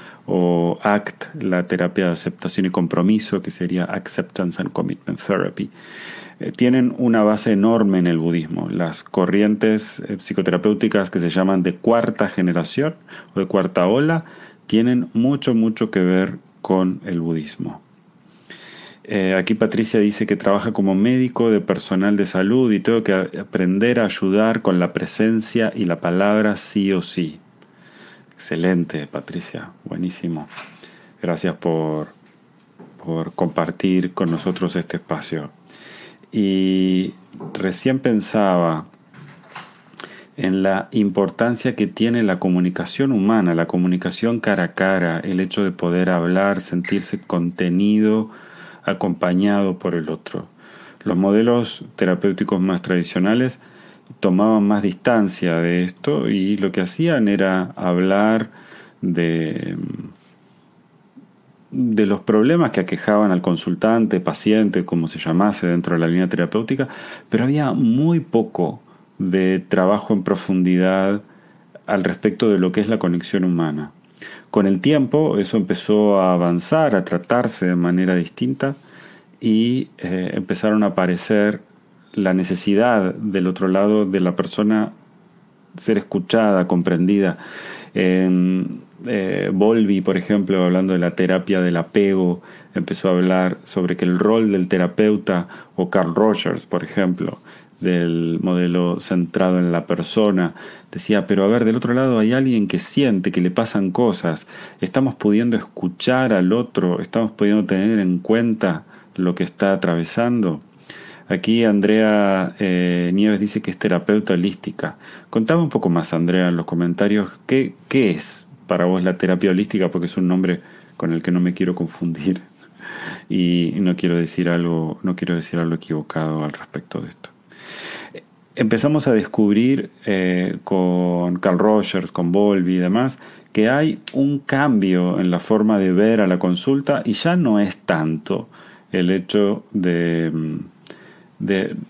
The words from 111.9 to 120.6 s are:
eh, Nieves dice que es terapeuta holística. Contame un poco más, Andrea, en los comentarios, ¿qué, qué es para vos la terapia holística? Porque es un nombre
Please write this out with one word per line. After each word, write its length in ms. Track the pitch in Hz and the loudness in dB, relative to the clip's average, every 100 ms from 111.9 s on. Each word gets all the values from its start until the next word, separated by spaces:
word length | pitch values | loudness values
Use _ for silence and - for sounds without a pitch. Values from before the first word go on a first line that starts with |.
| 107 110 104 101 95 90 - | 4 4 4 4 2 -2 -2
eh, 500 | 95 90 90 87 87 | 0 0 0 0 0
Nieves 260 | 95 107 104 | 2 2 2
dice 220 | 104 110 | -2 -4
que 100 | 104 | -6
es 60 | 92 | -4
terapeuta 560 | - 87 - 107 104 | 0 0 2 0 2
holística. 640 | 90 95 - - - - - - - - | 0 0 -4 -10 -8 -8 -10 -20 -20 -6
Contame 320 | 113 110 165 | -4 0 2
un 60 | 160 | 2
poco 200 | 107 92 | 0 0
más, 240 | 85 82 | 0 0
Andrea, 360 | 82 85 90 90 | -2 0 2 2
en 60 | 85 | 0
los 120 | 82 | -2
comentarios, 640 | 85 87 87 101 104 95 - - | -2 -2 0 0 0 -2 -8 -2
¿qué, 260 | 131 127 - - | 0 -2 -8 -2
qué 220 | 135 110 | 0 2
es 340 | 78 - - - - - | 0 -6 -12 -18 -14 -4
para 180 | 90 87 | 0 2
vos 180 | 92 | 2
la 140 | 90 90 | 0 0
terapia 320 | 92 90 98 | 0 2 2
holística? 400 | 92 104 101 92 | 2 0 0 -2
Porque 160 | 90 87 | -2 -4
es 120 | - | -2
un 100 | 90 | 0
nombre 340 | 90 92 90 | 2 0 -2